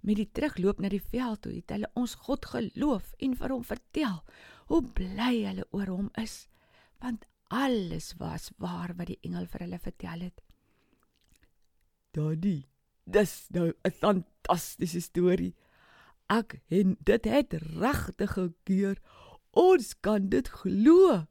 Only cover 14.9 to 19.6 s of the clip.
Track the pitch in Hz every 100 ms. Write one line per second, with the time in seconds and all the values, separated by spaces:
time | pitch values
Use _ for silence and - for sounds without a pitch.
14.9 | 170 170 - 180 180 175 - _ _ _
15.9 | - - _ _ 214 214 - _ 175 190
16.9 | - - 226 214 254 - 156 156 160 214
17.9 | 285 - - 202 - 180 - - 190 196
18.9 | 196 - - - - _ -